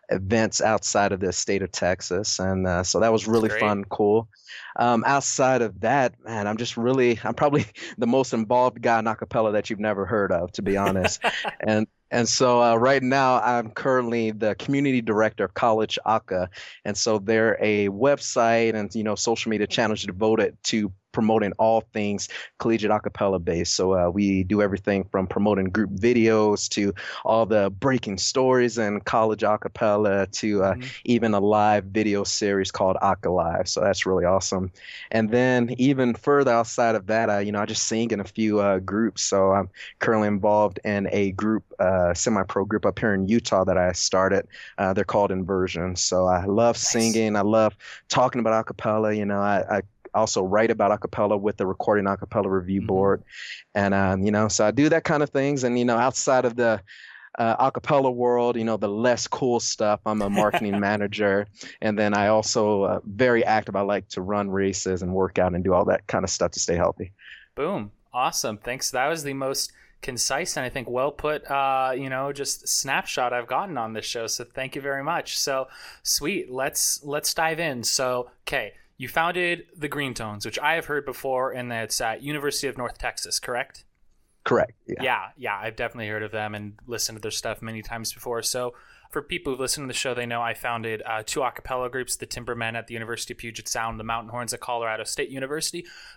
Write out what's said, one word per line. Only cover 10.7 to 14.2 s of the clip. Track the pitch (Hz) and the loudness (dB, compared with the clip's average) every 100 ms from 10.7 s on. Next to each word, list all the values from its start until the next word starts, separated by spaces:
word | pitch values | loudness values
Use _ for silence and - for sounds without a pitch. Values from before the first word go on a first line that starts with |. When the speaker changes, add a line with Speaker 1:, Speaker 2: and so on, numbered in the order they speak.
| 98 | 0
Speaker 1:
honest. | 98 95 90 - 226 - | 2 2 0 0 -4 -4
Speaker 2:
<laughs> | - - | -6 -4
Speaker 1:
And, | 107 107 110 _ - | 0 0 0 _ -4
and | 120 113 | -2 0
so, | - 127 120 | 2 4 6
uh, | 120 113 | 6 6
right | 127 139 | 4 4
now, | 127 139 131 123 | 2 2 4 4
I'm | 113 120 110 | 2 0 -2
currently | - 139 127 117 120 | -4 0 2 2 0